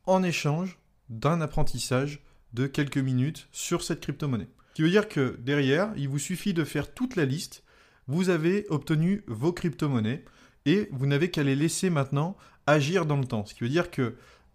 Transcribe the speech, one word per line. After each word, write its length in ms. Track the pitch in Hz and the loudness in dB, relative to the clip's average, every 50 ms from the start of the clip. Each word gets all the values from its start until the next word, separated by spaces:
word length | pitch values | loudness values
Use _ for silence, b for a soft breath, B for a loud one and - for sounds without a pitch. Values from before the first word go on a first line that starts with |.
| _ | _
en 160 | - 185 190 | 2 2 4
échange 560 | 185 180 156 - - 147 147 165 185 185 - _ _ _ _ _ _ - | 2 2 0 0 0 0 0 0 -2 -6 -8 _ _ _ _ _ _ -14
d'un 320 | 117 110 110 143 170 170 | -6 -2 0 2 2 0
apprentissage 840 | 156 143 - 156 147 - - 127 - - 127 127 139 147 147 147 b b b b b _ | 0 0 2 2 4 4 2 0 -2 0 0 0 0 -2 -6 -10 b b b b b _
de 160 | 113 117 131 139 | -4 -2 -2 0
quelques 300 | - - 147 139 - 143 | 0 -2 -2 0 0 0
minutes 500 | 135 135 127 123 127 151 160 - - _ | 0 2 2 2 2 0 -2 -6 -12 _
sur 320 | - - - - 175 165 | -12 -10 -4 -2 -2 -2
cette 180 | - - 170 160 | -2 -4 -6 -4
crypto-monnaie. 480 | - - 143 - 156 143 127 107 107 - _ b b b | -6 -8 -6 -4 -4 -2 -2 -4 -4 -8 _ b b b
Ce 40 | - | -2
qui 80 | - | 0
veut 80 | 156 165 | 2 4
dire 180 | 180 214 208 214 | 4 4 4 2
que 280 | - 156 135 120 - - | 0 0 0 0 -2 -4
derrière, 520 | 117 131 143 147 139 131 135 160 202 220 214 | -2 0 2 2 4 4 4 2 2 0 -4
il 120 | - 143 135 | -4 -4 -4
vous 100 | 139 147 | -4 -4
suffit 340 | - - 185 165 - 202 185 | -4 -6 -6 -4 -2 -2 0
de 80 | 170 | 0
faire 320 | 147 - - 143 - - - | 0 -2 -2 -4 -4 -6 -6
toute 220 | - 254 254 - | -6 -6 -4 0
la 80 | - - | 0 0
liste, 400 | 233 131 170 - - - - b b b b b b b b b | 0 0 -2 -6 -10 -14 -20 b b b b b b b b b
vous 220 | - 135 175 185 185 | -4 -2 0 2 2
avez 380 | 180 160 156 170 190 208 202 - | 2 2 2 2 0 0 0 -2
obtenu 560 | 160 143 131 - 160 151 160 180 202 208 - | -4 -2 0 0 0 2 2 2 0 -2 -4
vos 260 | - 117 107 131 170 | -8 -6 -2 -2 -2
crypto-monnaies 720 | 175 - - 175 135 - 156 147 135 117 107 107 127 - B B B B B B B B - | 0 0 -2 -4 -2 -2 -2 0 0 0 0 -2 -2 -6 B B B B B B B B 0
et 240 | - 190 202 208 - | 2 2 2 2 -2
vous 140 | 147 123 135 | -4 -2 0
n'avez 240 | 139 143 139 165 180 | 2 2 2 2 0
qu'à 120 | - 156 | 0 0
les 140 | 143 139 135 | 0 2 2
laisser 340 | 139 151 165 165 - - 185 | 2 0 0 0 0 -2 0
maintenant 460 | 170 147 131 - 139 139 151 180 196 B B B B B _ | 0 0 0 0 -2 -2 -2 -4 -6 B B B B B _
agir 380 | - 147 156 139 147 180 190 165 | 4 4 4 4 2 2 0 2
dans 120 | 151 147 | 0 0
le 80 | 139 135 | 0 -2
temps. 200 | 127 127 107 101 | -2 -4 -4 -4
Ce 80 | - - | -6 -8
qui 100 | - 123 | -6 -4
veut 60 | 117 | 0
dire 200 | 143 175 170 - | 0 0 0 -2
que 240 | - - 127 113 B B B B B B B B | -2 -2 -2 -2 B B B B B B B B